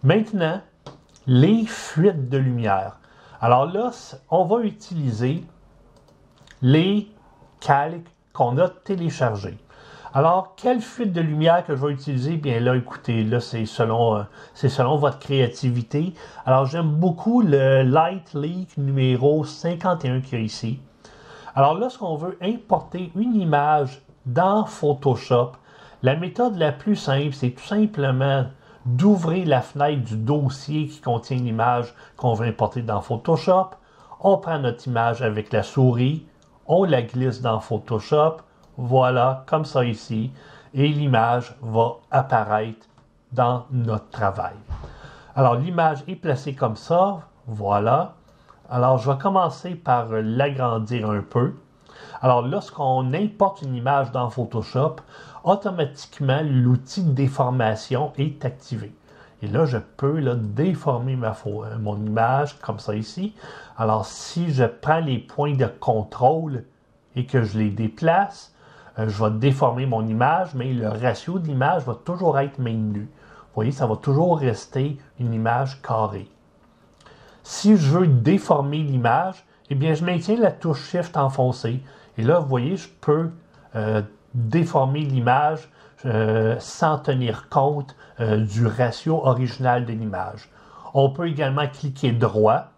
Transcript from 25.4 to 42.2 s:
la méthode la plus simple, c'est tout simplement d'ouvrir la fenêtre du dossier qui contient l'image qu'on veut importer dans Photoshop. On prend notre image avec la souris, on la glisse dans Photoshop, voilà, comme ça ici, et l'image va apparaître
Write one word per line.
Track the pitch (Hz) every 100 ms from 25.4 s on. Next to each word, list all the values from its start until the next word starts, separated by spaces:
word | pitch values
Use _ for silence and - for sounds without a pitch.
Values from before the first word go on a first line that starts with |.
| 120 - _ - - -
la | 127
méthode | 151 175 - 247 190
la | 156
plus | 139 - 202
simple, | - 139 147
c'est | 135 127
tout | 123
simplement | - 208 214 180 139 127 139 135 120 - - - 123
d'ouvrir | 123 196 196 165 175 170
la | 131
fenêtre | - 143 143 147
du | 107 110
dossier | 110 147 135 - - 151 143
qui | -
contient | - 117 - 127
l'image | 123 113 117 123 120 - - -
qu'on | 123
veut | 110 117
importer | 110 110 123
dans | 117 104
Photoshop. | - 113 - 160 - 185 185 - _ _ - -
On | 196 190
prend | 170 156
notre | 131 117 -
image | 120 117 117
avec | 123 107 104
la | 110
souris, | 98 - 127 120 127 156 - _ _ _ -
on | 170
la | 190 131
glisse | 117 123 127 110
dans | 123 110
Photoshop, | - 107 - 113 - 151 151 160 - _ _ -
voilà, | 123 131 127 127 123 131 -
comme | 156
ça | 156 139
ici, | 123 107 - 110 117 - - - -
et | 135 143
l'image | 147 147 117 117 123 120 -
va | 117 110 117 - _
apparaître | 135